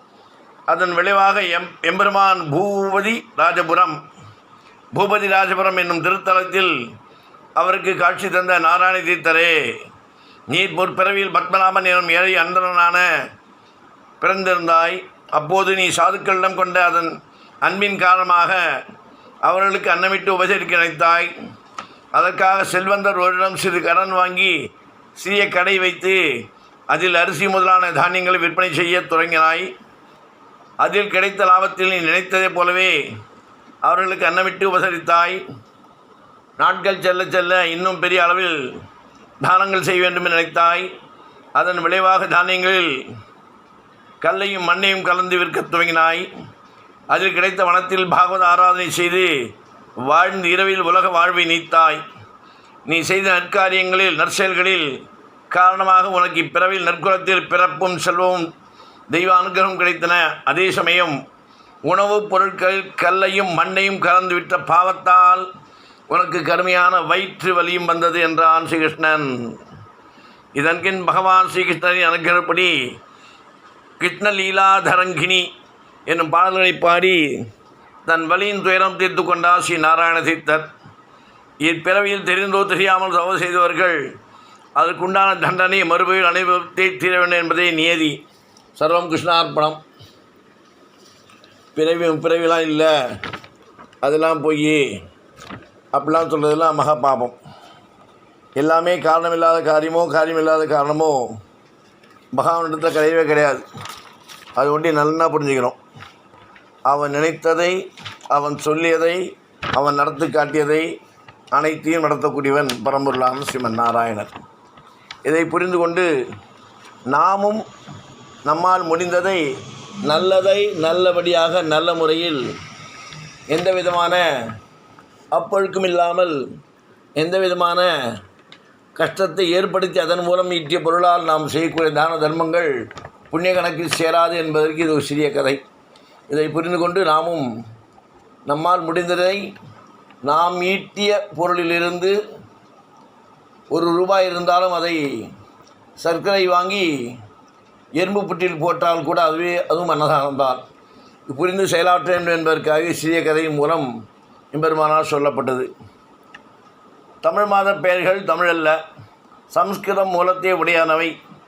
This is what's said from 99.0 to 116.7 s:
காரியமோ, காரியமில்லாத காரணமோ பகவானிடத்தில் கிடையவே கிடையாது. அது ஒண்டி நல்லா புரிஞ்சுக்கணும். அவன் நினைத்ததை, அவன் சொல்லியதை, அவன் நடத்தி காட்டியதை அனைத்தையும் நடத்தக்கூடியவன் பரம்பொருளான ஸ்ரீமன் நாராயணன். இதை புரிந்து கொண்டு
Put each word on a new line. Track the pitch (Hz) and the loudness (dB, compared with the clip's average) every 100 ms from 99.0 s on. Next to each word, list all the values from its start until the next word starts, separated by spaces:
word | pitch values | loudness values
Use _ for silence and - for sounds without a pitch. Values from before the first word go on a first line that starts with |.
| 160 165 170 170 165 165 | 2 0 0 0 2 2
காரியமோ, | 151 156 160 165 170 | 2 0 2 0 0
காரியமில்லாத | 156 160 160 160 156 156 | 0 0 0 2 0 2
காரணமோ | 147 143 151 156 135 113 107 - _ _ _ _ _ _ _ _ 127 | 0 0 0 0 0 -4 -10 -20 _ _ _ _ _ _ _ _ -4
பகவானிடத்தில் | 151 170 165 156 160 151 | -2 -2 -4 -4 -2 0
கிடையவே | 156 165 151 | 2 2 2
கிடையாது. | 151 147 127 - - - - - - - - - | 2 2 -2 -10 -18 -18 -18 -20 -20 -20 -20 -8
அது | 123 143 | -2 0
ஒண்டி | 151 165 | 0 0
நல்லா | 151 147 160 165 | 0 0 0 0
புரிஞ்சுக்கணும். | 151 143 131 123 - _ - - - _ - - - - _ | 0 -2 0 -2 -6 _ -20 -20 -20 _ -20 -20 -20 -20 _
அவன் | 127 143 143 143 | -2 0 -2 -2
நினைத்ததை, | 160 151 160 165 175 185 - - - - - | -2 -2 -2 0 0 -2 -8 -16 -18 -18 -2
அவன் | 143 147 147 151 | -2 -2 -4 -2
சொல்லியதை, | 156 165 165 165 180 185 - _ _ - | 0 0 2 0 -2 -6 -12 _ _ -4
அவன் | 127 147 143 | 0 0 0
நடத்தி | 147 139 156 | -2 -2 -2
காட்டியதை | 151 143 151 147 156 165 - - _ - - - | 0 0 0 0 0 -2 -8 -18 _ -20 -20 -4
அனைத்தையும் | 135 156 151 147 165 | 0 0 -2 -2 0
நடத்தக்கூடியவன் | 151 143 147 135 139 143 135 120 135 | 0 0 -2 -2 0 0 0 -4 -2
பரம்பொருளான | 139 139 127 127 131 | -2 -2 0 -2 -2
ஸ்ரீமன் | 139 127 120 | -6 -6 -4
நாராயணன். | 113 117 117 117 104 107 - - - - - - - - - | -2 0 0 -2 -6 -10 -16 -20 -20 -20 -20 -20 -20 -20 -8
இதை | 135 160 160 | -2 0 0
புரிந்து | 170 180 180 | -2 0 0
கொண்டு | 170 170 175 139 117 104 - - - | 0 0 0 0 -4 -12 -20 -20 -20